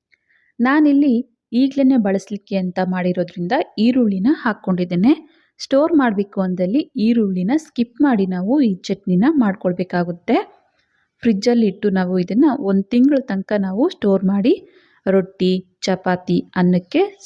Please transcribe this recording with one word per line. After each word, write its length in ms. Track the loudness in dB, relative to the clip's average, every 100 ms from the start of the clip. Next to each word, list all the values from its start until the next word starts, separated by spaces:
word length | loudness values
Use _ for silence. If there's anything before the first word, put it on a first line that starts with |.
| _ _ _ _ _ -4
ನಾನಿಲ್ಲಿ 720 | 0 2 4 4 2 0 -2 _ _
ಈಗ್ಲೇನೆ 440 | -2 0 2 2 2
ಬಳಸ್ಲಿಕ್ಕೆ 600 | 2 -2 -6 -12 -6 -4
ಅಂತ 220 | -4 -4 -4
ಮಾಡಿರೋದ್ರಿಂದ 600 | -2 -2 -2 -4 -6 -4 -4 -4 0
ಈರುಳ್ಳಿನ 500 | 0 2 0 0 0
ಹಾಕ್ಕೊಂಡಿದ್ದೇನೆ. 1000 | 0 -2 -4 -4 -4 -2 2 2 2 -4 _ _ _
ಸ್ಟೋರ್ 300 | -2 0 2
ಮಾಡ್ಬೇಕು 480 | 2 0 -2 -4 -4
ಅಂದಲ್ಲಿ 500 | -4 -2 -2 -2 -4 -2
ಈರುಳ್ಳಿನ 560 | 0 2 0 -2 -2 -2
ಸ್ಕಿಪ್ 460 | -4 -6 -6 0
ಮಾಡಿ 260 | 0 2 0
ನಾವು 340 | -2 -2 0
ಈ 140 | 0 -2
ಚಟ್ನಿನ 480 | -6 -6 0 2 2
ಮಾಡ್ಕೊಳ್ಬೇಕಾಗುತ್ತೆ. 1080 | 2 0 0 -4 -4 -4 -4 -4 -6 -2 -2 -2 _ _ _ _ _ _ _
ಫ್ರಿಜ್ಜಲ್ಲಿ 500 | -2 0 0 2 0
ಇಟ್ಟು 220 | 0 -2
ನಾವು 300 | 0 0 -2
ಇದನ್ನ 260 | 0 2 2 2
ಒಂದ್ 260 | 0 -2 0
ತಿಂಗಳ 320 | 2 2 2
ತನಕ 320 | -2 -6 -4 -4
ನಾವು 320 | -2 -2 -2
ಸ್ಟೋರ್ 360 | -2 0 0 0
ಮಾಡಿ 420 | 0 0 -2 -4 _ _ _ -2
ರೊಟ್ಟಿ, 680 | 0 -2 -2 -2 -2 -6 _
ಚಪಾತಿ, 580 | -6 -4 -2 -4 -2 -4 -2 -2
ಅನ್ನಕ್ಕೆ 640 | 0 0 0 -2 -2 -4